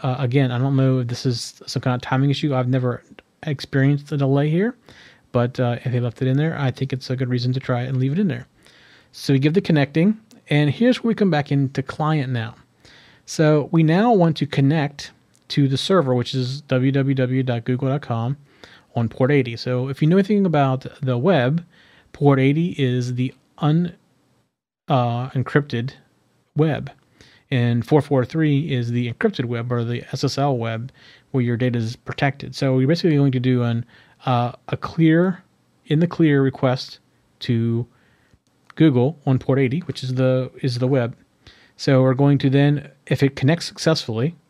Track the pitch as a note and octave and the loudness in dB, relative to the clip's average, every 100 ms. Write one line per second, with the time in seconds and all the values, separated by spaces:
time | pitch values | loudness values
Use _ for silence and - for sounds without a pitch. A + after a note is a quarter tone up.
0 | C#3 B2+ C3 C3+ C3 A#2+ C3+ C3+ C3+ C3 | -6 -2 0 2 2 0 0 2 2 0
1 | A#2+ A#2+ C3+ A#2+ - - - - C3 B2 | -2 -4 -4 -4 -8 -16 -10 -4 -2 -4
2 | - C3 C#3 C#3 D3+ C3 B2 C3 B2 A#2+ | -2 0 0 0 -2 -2 0 0 -2 -4
3 | - - _ _ - C#3 - C#3 C3+ C#3+ | -10 -20 _ _ -10 -8 -4 0 2 2
4 | C#3+ D3 C#3 C#3 D3 E3 A3 C4+ - - | -2 -4 0 2 0 0 -2 -4 -18 -20
5 | - _ _ B2 A#2+ B2 B2 A#2+ C3 A#2+ | -20 _ _ 0 0 0 -2 -2 -4 -2
6 | A#2+ - C3 C3+ D#3+ B2 C3+ A#2+ C3+ C3 | -4 -4 -2 0 0 -2 -4 -4 -6 -8
7 | - B2+ B2+ B2+ B2 C3 - B2 B2+ C3 | -6 -6 -2 -2 -2 -4 -2 -4 -2 -2
8 | C3 D#3 G3+ A#2 - _ _ _ _ _ | -2 0 -2 -4 -10 _ _ _ _ _
9 | _ - - C#3 D3 F3 G3 D#3 C#3 D#3+ | _ -12 0 2 2 0 2 2 2 2
10 | F#3 A3 _ - - D3 D3 C3+ A#3+ B3 | 0 0 _ -20 -2 0 2 2 2 2
11 | A#3 A3 G3+ D3+ C#3+ C#3 C3+ C#3 C3+ - | -2 0 2 0 0 -2 -2 -4 -8 -4
12 | D#3 D#3 C3 B2 A2 - _ _ _ - | -2 -2 -2 -4 -6 -12 _ _ _ -20
13 | _ _ - - D#3 D3+ C3 E3+ D#3 E3 | _ _ -14 0 2 2 2 2 4 4
14 | A#3 G#3+ E3 D#3 C#3+ - C#3 D#3+ C#3+ - | 4 4 4 2 -2 2 2 2 -2 -6
15 | - _ _ _ _ - C#3 C3+ - G3 | -20 _ _ _ _ 0 0 0 0 2
16 | C3+ B2 A#2+ C3+ B2+ C#3 - C3 C3 C#3 | 2 0 -2 -4 -4 -6 -2 0 2 0
17 | C3+ C3+ B2+ B2+ C3 A#2 A#2 B2+ C3+ C#3+ | 0 0 0 -2 -2 -4 -2 -2 -2 -4
18 | - A2+ A#2 C#3+ _ _ - - _ - | -4 -4 -4 -6 _ _ -20 -20 _ -4
19 | A2+ - C3 C#3+ B2+ A#2 - B2 C3 C3+ | -4 0 2 2 0 -4 -4 -4 -4 0
20 | D#3 F#3 G3 G#3 F#3+ D3+ C#3 C3 - - | 2 4 2 2 2 2 2 0 -6 -8
21 | C3 B2 D3 E3 B2 E3 - _ _ _ | -2 0 2 2 2 0 -4 _ _ _
22 | _ - C#3+ C3+ C3+ D3 F3 E3+ C3 B2 | _ 2 4 6 4 2 -2 0 0 0
23 | B2 B2 B2+ - _ - D3 D#3+ F3 - | -2 -4 -4 -6 _ -4 0 2 0 -6
24 | _ _ _ _ _ _ _ _ - C#3 | _ _ _ _ _ _ _ _ -2 0
25 | A#2+ A#2+ C3 C3+ B2+ D3 C#3+ A#2 B2 - | 0 -2 -4 -4 0 0 0 -4 -6 -10
26 | _ _ _ _ _ - D#3 B2 C3 - | _ _ _ _ _ 0 0 0 -8 -14
27 | _ _ - _ _ C3 A#2+ A#2+ A#2 D3+ | _ _ -20 _ _ 0 2 0 2 2
28 | C#3 C#3 A#2+ E3 D#3 C#3+ D#3 C3 A#2 A#2+ | 2 0 0 0 0 0 0 -4 -2 -2
29 | A#2+ A#2 A3+ G3 A#2+ A#2+ A#2+ A#2+ A#2 A#2+ | -4 -2 -4 -2 -6 -6 -4 -4 -2 -6
30 | - C3+ C3+ - C#3+ B2+ A#2 A2+ B2+ - | -8 -4 -4 -2 -2 -2 -4 -6 -10 -16
31 | - - _ C3+ A#2+ A#2+ B2+ A#2+ A2+ B2 | -20 -20 _ -2 -2 0 -2 -2 -4 -8
32 | - - C#3+ - B2 C3 C#3 C3 C3 E3+ | -12 -4 -4 -4 -12 -6 -2 0 0 0
33 | F3+ D3 C#3 B2+ B2+ B2+ A#2+ A#2 A2+ - | 0 2 2 0 0 0 0 -4 -6 -16
34 | _ _ - A#2+ A#2+ - - B2 - - | _ _ -2 -2 -2 -6 -10 -8 -8 2
35 | D#3+ D#3+ F3+ F3+ _ _ _ _ _ D3+ | 4 4 2 -2 _ _ _ _ _ 0
36 | E3+ - D#3+ C#3+ C3+ - C3 B2 - - | 0 2 2 4 2 0 -2 -2 -6 -18
37 | _ _ _ _ - A#2 A#2 A#2 A#2+ _ | _ _ _ _ -2 0 0 -2 -6 _
38 | _ _ _ _ _ _ _ - D#3+ B2 | _ _ _ _ _ _ _ 2 4 4
39 | B2+ E3+ - C3 - C3 C3+ D3 E3+ - | 0 -2 -2 0 0 0 0 -2 -6 -10
40 | B2+ B2+ C3 B2+ B2+ - C#3 A#2+ B2+ C#3 | -6 0 0 0 -2 -6 -6 -2 0 0
41 | A#2 - _ _ - _ _ _ - C3+ | -2 -6 _ _ -20 _ _ _ 2 4
42 | C3 C3 C#3+ C#3 C3+ C#3 C#3+ D3 - _ | 4 4 4 4 4 4 4 2 -4 _
43 | - C3 C#3 C3+ C3 E3+ - - - D#3+ | -6 0 0 2 0 0 -4 -4 0 0
44 | - A2 C#3 F3 _ | -2 -4 -4 -4 _